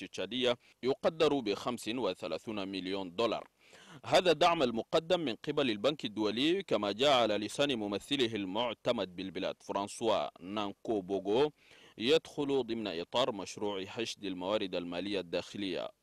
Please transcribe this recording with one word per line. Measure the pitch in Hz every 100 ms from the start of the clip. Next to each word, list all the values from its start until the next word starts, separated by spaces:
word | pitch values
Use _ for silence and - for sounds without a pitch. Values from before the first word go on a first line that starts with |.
التشادية | 95 - 98 127 120 123 _ _
يقدر | 123 139 196 165 151 143
بخمس | 107 98 127 117 107
وثلاثون | 127 101 90 85 80 - 104 95
مليون | 95 92 98 90 87
دولار. | 117 80 - _ - - - 151 113
هذا | 160 180
الدعم | 151 170 165
المقدم | 127 113 - 165 160 180
من | 143
قبل | 107 - 147 135
البنك | 104 131 151
الدولي، | 123 104 104 110 151 196
كما | - 117 101
جاء | 104 143
على | 127 113 104
لسان | 107 - 143 120
ممثله | 104 101 - 139 113
المعتمد | 107 95 104 123 104 127 120 92 90
بالبلاد | 92 87 85 71
فرانسوا | - 98 101 - 113 92 71 -
نانكو | 90 107 101 - - 107
بوغو، | 92 98 98 113 151 - _ - - -
يدخل | 117 160 - - 139 135
ضمن | 113 117 101
إطار | 82 87 117 135
مشروع | 104 92 - 104 95
حشد | 95 120 113 -
الموارد | 98 90 90 107 98
المالية | 90 87 87 98 98
الداخلية | 87 87 - 104 98 76 58 -